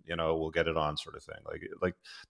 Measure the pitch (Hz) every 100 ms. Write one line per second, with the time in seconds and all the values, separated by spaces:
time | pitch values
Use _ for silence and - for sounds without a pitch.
0 | - 85 80 80 80 82 82 80 76 76
1 | - - - - - 78 - - 90 -
2 | - - -